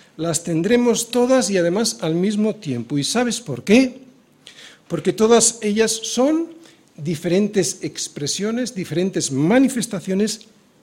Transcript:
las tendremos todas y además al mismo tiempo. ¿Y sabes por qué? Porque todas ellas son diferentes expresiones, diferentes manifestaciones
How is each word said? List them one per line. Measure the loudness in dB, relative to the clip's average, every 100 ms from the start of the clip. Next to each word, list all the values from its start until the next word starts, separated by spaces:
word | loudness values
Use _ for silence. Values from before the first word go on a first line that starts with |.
| _ -8
las | -4 -4
tendremos | -2 -2 2 2 2 0 -2
todas | 0 2 2 2
y | 0
además | 0 0 -2 -2
al | -2 0
mismo | 0 0 -2 -2
tiempo. | -6 -6 -4 -4
¿Y |
sabes | -2 -2 -2 -4
por | -8 -8
qué? | 4 4 4 -2 -20 _ _ _ -20 -20 -20 -20 -10
Porque | -6 -4
todas | 0 4 6 4 0
ellas | -4 0 0
son | -2 -6 0 2 0 -2 -10 -20 _ _ -12
diferentes | -6 -4 0 2 2 0 -2 -4
expresiones, | -10 -10 -12 -8 -6 -4 -4 -4 -6 -6
diferentes | -4 -2 -2 -2 -2
manifestaciones | 0 4 6 4 2 -4 -6 -4 -2 -2 -4 -12 _ _ _